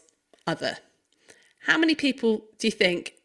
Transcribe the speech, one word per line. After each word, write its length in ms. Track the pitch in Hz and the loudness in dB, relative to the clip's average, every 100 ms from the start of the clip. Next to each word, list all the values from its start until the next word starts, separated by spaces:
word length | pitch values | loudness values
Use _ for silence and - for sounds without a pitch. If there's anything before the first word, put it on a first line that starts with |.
| _ _ _ _ | _ _ _ _
"Other." 340 | - 156 131 - _ _ _ _ _ - _ _ - | -6 -4 -4 -8 _ _ _ _ _ -20 _ _ 0
How 120 | 320 | 2
many 160 | 320 | 2
people 540 | 311 285 254 226 214 - - | 2 0 0 0 0 -4 -4
do 80 | - | -2
you 60 | |
think 420 | - 185 175 - - | 2 0 0 -6 -16